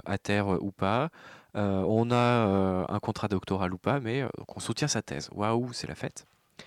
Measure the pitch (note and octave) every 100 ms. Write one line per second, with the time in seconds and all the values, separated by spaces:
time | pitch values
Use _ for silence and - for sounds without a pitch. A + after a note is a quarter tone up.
0 | - G2 - G2+ G2+ F2+ G2+ - F#2+ A2+
1 | D#3+ - - - - G#2 G2+ F#2+ F#2+ A2
2 | A#2 A#2+ A#2+ A#2+ G#2+ G2 F#2+ F#2 - G#2
3 | - - G#2 F#2+ - F#2+ F2+ F2+ - C#3
4 | A2+ B2+ B2+ - - - - A#2 D3 A2+
5 | - C#2 - - G#2 A#2 B2 A#2+ - -
6 | - - - _ _ -